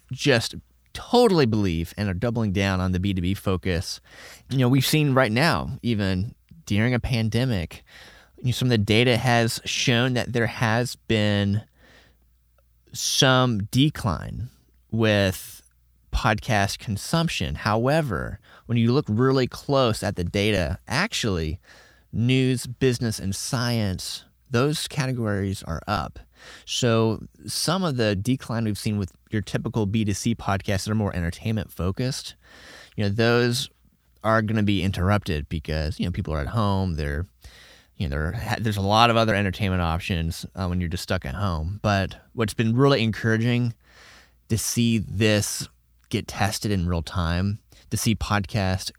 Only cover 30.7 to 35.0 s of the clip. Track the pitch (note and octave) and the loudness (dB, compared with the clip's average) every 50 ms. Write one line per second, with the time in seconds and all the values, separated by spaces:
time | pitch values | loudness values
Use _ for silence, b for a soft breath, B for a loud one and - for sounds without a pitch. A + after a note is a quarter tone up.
30.7 | G2 F#2+ - A2 G#2+ A2 G2+ F#2 - F2+ E2+ E2+ - - - A2 A2+ G#2 - - | -2 -2 -2 -2 -2 -2 -2 -2 -2 -2 -4 -4 -4 -4 -4 -4 -4 -4 -4 -6
31.7 | - - E2+ F#2+ G2 - B2 C3 - - - - - B B B B B B B | -6 -4 -4 -2 -2 -2 -4 -4 -4 -6 -10 -12 -16 B B B B B B B
32.7 | B B B B B A2 G#2 G2+ G2+ A#2 A2+ A#2 A#2+ A#2+ B2 A#2+ A#2+ B2+ - - | B B B B B -2 -2 0 2 2 4 4 4 4 4 2 2 -2 -4 -8
33.7 | _ _ _ _ _ _ _ _ _ _ - A2 A2 A2+ A2 G#2 A2 G#2+ G#2 G#2 | _ _ _ _ _ _ _ _ _ _ 0 2 2 4 2 2 2 2 2 2
34.7 | G2+ E2+ F2 G2 F2+ F2+ | 2 2 2 0 0 0